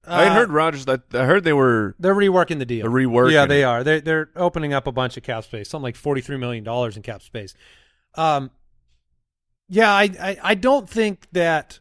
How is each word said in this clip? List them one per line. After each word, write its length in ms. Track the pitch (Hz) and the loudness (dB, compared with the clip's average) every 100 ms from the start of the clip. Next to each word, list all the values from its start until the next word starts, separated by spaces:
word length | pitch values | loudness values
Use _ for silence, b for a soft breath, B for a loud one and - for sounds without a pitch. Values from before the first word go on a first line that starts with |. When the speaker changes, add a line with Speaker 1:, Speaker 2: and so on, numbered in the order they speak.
Speaker 1:
I 200 | - 175 | -2 2
had 80 | 196 | 4
Speaker 2:
uh, 20 | |
Speaker 1:
heard 160 | 214 233 | 4 2
Rodgers. 340 | 151 160 143 131 | 2 0 -2 -4
I, 100 | 131 _ | -4 _
I 120 | 120 131 | -2 2
heard 180 | 104 | 2
they 80 | 165 | 4
were 420 | 143 131 113 104 - | 4 4 2 -2 -2
Speaker 2:
They're 120 | 180 | 0
reworking 460 | 196 196 185 170 156 | 2 4 2 0 -4
the 60 | 123 | -6
deal. 160 | 117 113 | -4 -2
Speaker 1:
They're 160 | 123 131 | 0 2
reworking 240 | 120 127 | 4 6
Speaker 2:
Yeah, 120 | 156 139 | 4 4
they 140 | 143 | 2
Speaker 1:
it. 40 | 131 | 2
Speaker 2:
are. 180 | 120 | 0
They're, 160 | 135 156 | 0 -2
they're 300 | 151 160 156 | 0 -4 -4
opening 380 | 175 175 170 147 | -4 -4 -2 -4
up 160 | 139 139 | -4 -4
a 40 | |
bunch 240 | 123 127 123 | -4 -6 -6
of 60 | |
cap 220 | - 113 | -8 -8
space, 240 | - 110 101 | -8 -14 -12
something 140 | 156 | -10
like 100 | 131 | -10
forty-three 440 | - 147 139 123 139 | -6 -4 -4 -4 -8
million 260 | 123 117 | -6 -8
dollars 320 | 107 123 120 107 | -6 -4 -4 -6
in 80 | |
cap 180 | 104 101 | -14 -16
space. 320 | - 117 98 - b b b b b - | -14 -14 -14 -20 b b b b b -4
Um, 340 | 160 143 131 _ _ _ _ _ _ _ _ _ _ _ _ | -2 -2 -4 _ _ _ _ _ _ _ _ _ _ _ _
yeah, 240 | 185 220 | 2 4
I, 100 | 202 208 185 | 4 2 -2
I, 160 | 190 196 | -8 -6
I 120 | 185 | -2
don't 340 | 190 247 277 190 | 0 2 0 -2
think 380 | 226 214 190 _ | -2 -2 -4 _
that 460 | 180 170 156 - - | -2 0 0 -4 -20